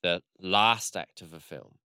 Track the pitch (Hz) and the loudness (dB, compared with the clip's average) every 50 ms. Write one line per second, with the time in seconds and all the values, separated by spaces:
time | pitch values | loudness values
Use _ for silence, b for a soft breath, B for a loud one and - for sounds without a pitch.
0 | - 87 87 87 _ _ _ _ 92 92 98 104 107 113 117 113 - - - 92 | 0 0 -2 -2 _ _ _ _ -2 2 4 4 6 4 4 2 -2 -8 -8 -8
1 | 76 _ _ - 90 80 80 80 - - 78 67 - - _ _ | -10 _ _ -20 -18 -18 -18 -20 -16 -16 -16 -16 -16 -18 _ _